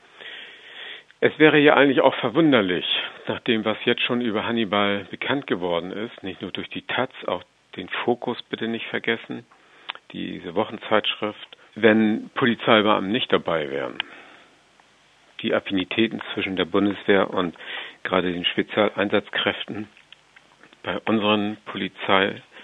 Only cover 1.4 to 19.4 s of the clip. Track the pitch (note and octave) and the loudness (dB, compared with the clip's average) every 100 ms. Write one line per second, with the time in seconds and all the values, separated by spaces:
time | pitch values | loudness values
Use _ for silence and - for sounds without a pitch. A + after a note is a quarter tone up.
1.4 | D3+ D3+ C#3+ - C#3 C3 C3 - B2 A2+ | 6 8 8 8 6 6 4 2 0 2
2.4 | E3 B2+ G2 F2 - - - - - G#2 | 4 4 4 0 -2 -4 -4 -8 -8 -4
3.4 | - A2 G#2+ G#2 - A#2+ - B2 B2 G#2 | -2 0 0 -2 0 0 0 0 0 -2
4.4 | G#2 A#2 G#2+ G2+ G2+ G2+ F#2+ - - C3+ | -2 -2 0 2 2 0 -6 -8 -4 -4
5.4 | C3+ A2+ F2 E2+ F2 G2+ A2+ - G2 F2+ | -2 -4 0 -2 -2 -8 -10 -10 -12 -10
6.4 | F#2+ E2+ F2+ - - - B2+ - - F2+ | -10 -10 -10 -12 -6 -4 -4 -6 -6 -6
7.4 | - _ _ - F#2+ - - A#2+ - A2+ | -8 _ _ -14 -10 -4 -2 -2 -4 -8
8.4 | - - A2+ A2+ - A#2 - A2+ - B2 | -8 -8 -6 -6 -6 -6 -4 -4 -6 -14
9.4 | A2+ _ _ - - - - F#2 F#2 F2+ | -14 _ _ -16 -8 -8 -8 -10 -10 -10
10.4 | F2+ E2+ A2 G#2+ - G#2+ - - G#2+ G#2+ | -4 -2 -2 -6 0 0 0 -4 -6 -8
11.4 | - - - - G#2 A2 G#2+ A2 - - | -16 -20 -18 2 6 6 4 2 -4 0
12.4 | B2 A2 - A2+ G#2 G#2 G2 A#2 - F#2 | 0 2 4 4 6 2 0 -2 0 0
13.4 | E2+ E2 D2 C#2 B1+ - - - - - | 0 -2 -2 -4 -6 -8 -12 -16 -20 -20
14.4 | - _ _ _ _ _ _ _ _ - | -20 _ _ _ _ _ _ _ _ -10
15.4 | A#2 B2 - G2 F2+ - A2+ A2 - - | -4 -2 -2 -4 -2 0 0 -2 -8 -6
16.4 | G2 F#2 E2+ G2+ G2+ F#2+ - G2+ - - | -4 -2 0 2 2 0 2 4 4 0
17.4 | F2+ - - - - - - F#2 F2+ F2 | -4 -6 -12 -12 -12 -12 -2 0 0 -2
18.4 | E2+ - F#2 - G#2 - G2+ G#2 - - | -2 -2 -2 0 0 0 0 0 -2 -2